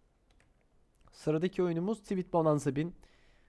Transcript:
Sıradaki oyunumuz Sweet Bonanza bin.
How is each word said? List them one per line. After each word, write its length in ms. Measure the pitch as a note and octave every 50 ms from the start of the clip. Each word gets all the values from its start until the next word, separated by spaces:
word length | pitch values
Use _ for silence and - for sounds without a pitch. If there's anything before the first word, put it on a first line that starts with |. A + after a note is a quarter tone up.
| _ _ _ _ _ _ _ _ _ _ _ _ _ _ _ _ _ _ _ _ _ -
Sıradaki 520 | - - - D#3 D3+ D#3+ F3 F#3 - - F3+
oyunumuz 340 | F3 E3 E3 F3 G3+ A3+
Sweet 360 | G#3+ - - G#3 F#3 F3+ - -
Bonanza 420 | E3+ D#3+ D#3 D3+ D3 - D3 C3
bin. 200 | C#3 D#3+ F3 - - - - _ _ - - - _ _